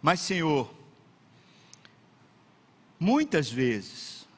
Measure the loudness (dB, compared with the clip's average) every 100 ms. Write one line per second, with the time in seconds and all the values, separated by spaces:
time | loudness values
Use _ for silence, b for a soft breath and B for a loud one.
0 | 4 2 0 -2 2 2 0 -10 -20 -20
1 | _ _ _ b b b b b b b
2 | _ _ _ _ _ _ _ _ _ _
3 | 0 2 2 0 0 0 0 0 -6 -16
4 | -16 -18 -20